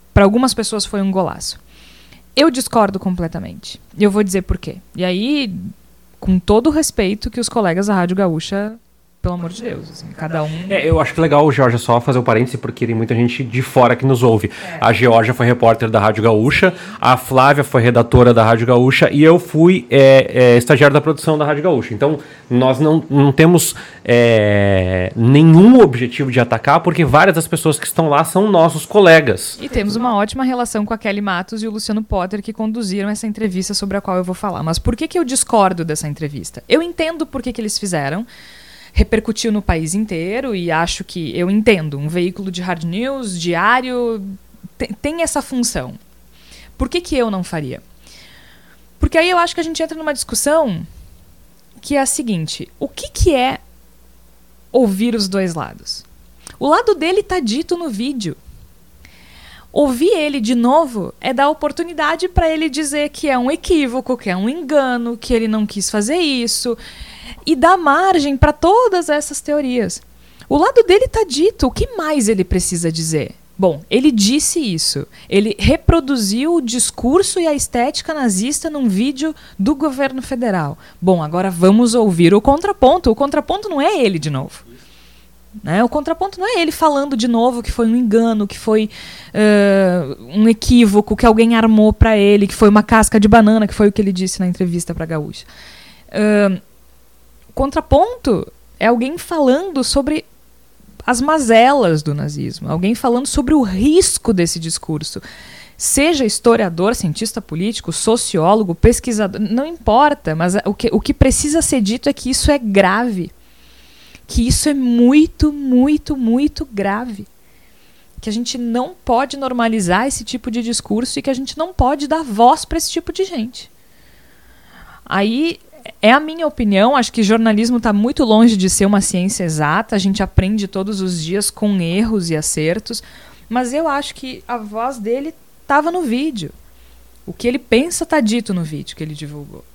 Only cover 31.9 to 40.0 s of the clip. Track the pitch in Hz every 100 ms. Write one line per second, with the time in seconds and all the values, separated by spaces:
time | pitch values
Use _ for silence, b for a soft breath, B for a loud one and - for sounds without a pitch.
31.9 | 214 214 196 185 208 214 214 220 226 202
32.9 | 202 202 208 220 214 214 185 190 202 196
33.9 | 202 196 185 180 180 202 170 156 165 240
34.9 | 226 311 359 262 262 - 226 190 175 165
35.9 | 151 151 143 151 139 - - - 302 339
36.9 | 339 320 330 320 262 254 233 214 - 196
37.9 | 170 139 175 240 B B B B B B
38.9 | - - 214 214 214 226 208 190 165 160
39.9 | 190